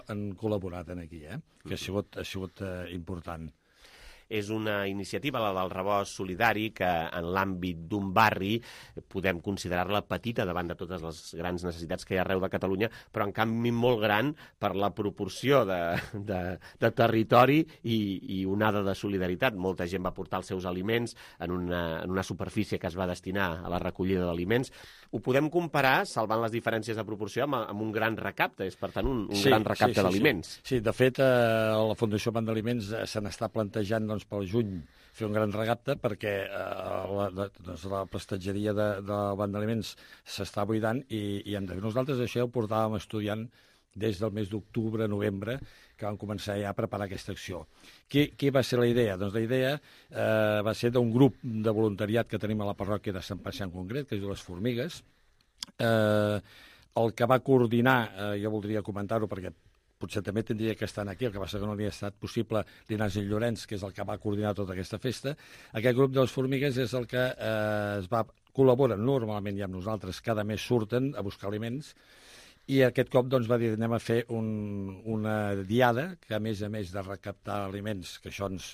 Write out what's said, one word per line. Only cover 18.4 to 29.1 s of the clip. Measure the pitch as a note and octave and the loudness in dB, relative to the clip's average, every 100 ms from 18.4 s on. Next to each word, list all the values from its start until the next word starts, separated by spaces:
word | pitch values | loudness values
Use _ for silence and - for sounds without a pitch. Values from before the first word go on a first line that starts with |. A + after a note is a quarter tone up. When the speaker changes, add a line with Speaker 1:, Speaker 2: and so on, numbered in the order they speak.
Speaker 2:
onada | F#2+ G2+ G#2+ G#2 | 0 4 4 4
de | G2 F#2+ | 2 0
solidaritat. | G#2+ G2 F2+ F2+ C3 G#2 | 0 0 0 2 0 2
Molta | F#2 F2 F2 | 0 0 -2
gent | F2+ | -2
va | F2+ | -4
portar | F2+ F2+ F#2+ | -4 -6 -6
els | F#2 | -4
seus | F#2 F2+ | -4 -2
aliments | F2+ F#2+ A#2 A#2+ - - - | -2 0 0 0 -6 -20 -8
en | E2+ F2+ | -4 -2
una, | F2 F2 E2+ D#2+ | 0 0 0 -2
en | E2 | -2
una | F#2 F#2 | -2 -2
superfície | G2 F2+ G#2+ G2+ G2+ | -4 -4 -2 -2 -2
que | F#2 | -4
es | E2 | -2
va | F2+ | -2
destinar | F2+ F#2+ F#2+ F#2 E2 | -2 -4 0 0 -2
a | F2 | -4
la | F2 | -2
recollida | F2 - F#2 F#2+ F2+ | -2 -2 0 2 0
d'aliments. | F2 F2+ A#2 - - - - - A#2 | -2 0 0 0 -8 -20 -20 -10 -6
Ho | |
podem | - B2+ D3 | 2 2 4
comparar, | E3+ E3+ D3 C3+ D3 | 0 0 4 4 4
salvant | G3+ - G#2+ A2 | 2 -2 0 0
les | A#2 | 0
diferències | A2+ A2+ A2 G#2+ A2 | 0 0 0 -2 -4
de | G2+ | -4
proporció, | G#2 G2+ A2+ C#3+ | -6 -4 -2 0
amb, | C3+ | 0
amb | A2 G2+ | -2 -4
un | A2 G#2+ | -2 0
gran | A2 G#2+ | 0 0
recapte. | F#2+ - F3 - F#2+ | -4 -2 -2 -2 -6
És, | - | -4
per | F#2+ | -4
tant, | - | 0
un, | A2+ | 0